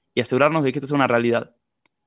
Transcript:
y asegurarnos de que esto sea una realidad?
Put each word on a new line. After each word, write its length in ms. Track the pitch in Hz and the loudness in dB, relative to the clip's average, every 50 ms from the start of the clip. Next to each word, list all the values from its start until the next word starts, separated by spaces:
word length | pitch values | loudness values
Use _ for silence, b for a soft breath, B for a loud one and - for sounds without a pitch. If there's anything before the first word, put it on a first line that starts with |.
| _ _ _ | _ _ _
y 60 | 123 | -4
asegurarnos 440 | 117 - 127 127 143 151 160 160 143 | -2 -2 0 2 2 2 2 0 -2
de 80 | 131 | -2
que 60 | 120 143 | -2 -4
esto 80 | 139 | -6
sea 100 | 135 147 | -4 0
una 100 | 143 131 | 0 2
realidad? 500 | 123 120 117 120 117 117 113 - - _ _ _ _ _ _ _ _ _ _ _ | 2 2 2 2 0 0 -2 -4 -8 _ _ _ _ _ _ _ _ _ _ _